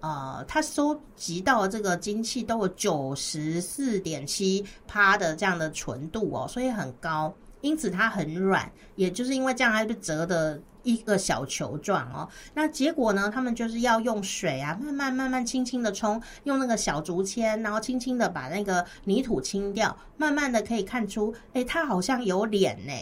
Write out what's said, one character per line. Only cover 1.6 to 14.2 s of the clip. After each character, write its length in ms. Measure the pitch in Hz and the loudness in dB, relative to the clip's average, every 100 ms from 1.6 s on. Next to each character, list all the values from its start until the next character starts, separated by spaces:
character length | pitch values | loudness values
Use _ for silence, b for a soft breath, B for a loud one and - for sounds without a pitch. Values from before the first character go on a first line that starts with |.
| 196 | 4
这 120 | 220 | 0
个 160 | 202 165 | 0 0
金 280 | 208 208 | 0 -2
器 180 | 226 254 | -2 -4
都 160 | 233 226 | -2 0
有 100 | 185 | 0
九 460 | - 202 156 135 139 | -2 -2 -2 -2 -4
十 460 | - 156 156 170 | -6 -4 -2 -2
四 380 | 175 - 262 196 | -4 -4 -2 -2
点 260 | 170 143 143 | -2 -6 -4
七 400 | - 190 190 196 B - | 0 2 0 -2 B -4
趴 280 | 208 196 202 | 4 6 6
的 200 | 170 156 | 2 0
这 100 | 196 | 0
样 120 | 170 | 0
的 140 | 156 | -2
纯 380 | - - 117 156 | -4 -8 -8 -6
度 220 | 220 180 | -4 -2
哦， 140 | 120 127 | -2 -4
所 140 | 247 | -2
以 100 | 254 | -2
很 200 | 214 131 | -2 -4
高， 380 | - 165 156 156 - - - | -6 -4 -2 -2 -4 -18 -6
因 160 | 285 311 | -2 0
此 100 | 208 | 0
它 200 | 185 220 | 2 2
很 240 | 190 151 | 2 -2
软。 380 | 170 190 170 - - B - | 0 4 4 0 -12 B -2
也 160 | 185 | 0
就 120 | 185 | 0
是 120 | 254 269 | -2 0
因 80 | |
为 100 | 262 | 2
这 100 | 247 | 4
样， 80 | 247 | 4
它 140 | 220 220 | 4 2
就 80 | 214 | -2
折 300 | - 156 170 | -2 -2 2
得 340 | 170 156 143 - - | 2 2 -2 -12 -6
一 160 | 247 226 | 0 0
个 220 | - 196 | 4 2
小 260 | - 123 139 | 2 -2 -2
球 320 | - 143 147 | -4 -4 -4
状 340 | - 175 123 | 0 0 -2
哦。 160 | 143 - B B | -8 -10 B B
那 160 | 294 311 | -2 0
结 240 | 302 285 | 2 0
果 220 | 320 226 | 4 2
呢， 160 | 196 208 | 4 2
他 100 | 240 | 0
们 120 | 254 | -2
就 160 | 233 226 | -2 -2
是 120 | 233 | 2
要 180 | 240 226 | 4 4
用 240 | 233 214 | 4 0